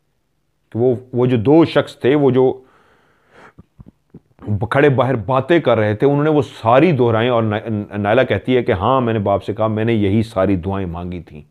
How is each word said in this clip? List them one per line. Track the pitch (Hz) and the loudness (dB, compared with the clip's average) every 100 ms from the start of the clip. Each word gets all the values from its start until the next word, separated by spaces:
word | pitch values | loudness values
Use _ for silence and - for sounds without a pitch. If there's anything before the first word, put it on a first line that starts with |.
| _ _ _ _ _ _ _ | _ _ _ _ _ _ _
कि | 110 | -2
वो, | 127 117 - | -2 -2 -6
वो | 120 127 | -2 0
जो | 127 | 0
दो | 104 160 | 4 4
शख्स | 156 147 131 - | 4 0 -4 -2
थे, | 120 | 0
वो | 147 139 | 2 2
जो | 127 131 - - _ _ _ _ _ _ _ - - _ - - _ _ - _ _ - 104 110 | 2 2 -2 -12 _ _ _ _ _ _ _ -20 -20 _ -20 -20 _ _ -20 _ _ -8 -6 -2
खड़े | 135 147 | 2 2
बाहर | 127 127 123 | 2 0 -2
बातें | 92 131 131 175 | -2 -2 2 0
कर | 131 110 | 2 0
रहे | 107 | 0
थे, | 107 143 | 0 0
उन्होंने | 143 151 | 2 2
वो | 147 | 0
सारी | - - 113 127 170 | -2 -2 2 4 4
दोहराई। | 131 120 110 123 | 2 2 2 0
और | 117 | 0
ना-, | 110 104 117 107 104 101 | 0 -4 -4 -6 -6 -4
नायला | 101 120 | 0 0
कहती | 123 101 - | 0 -2 0
है | 127 | 0
कि | 120 | 0
हाँ, | 98 107 131 | -2 0 0
मैंने | 117 110 | 0 -2
बाप | 101 98 | 0 -2
से | - | -4
कहा, | 104 110 | -4 -4
"मैंने | 107 113 | -2 -2
यही | 113 98 110 | 0 0 0
सारी | 113 - 95 95 | -2 -2 0 -2
दुआएं | 92 98 92 | -4 -6 -8
मांगी | 85 90 90 | -10 -10 -12
थी।" | 80 73 73 | -16 -20 -20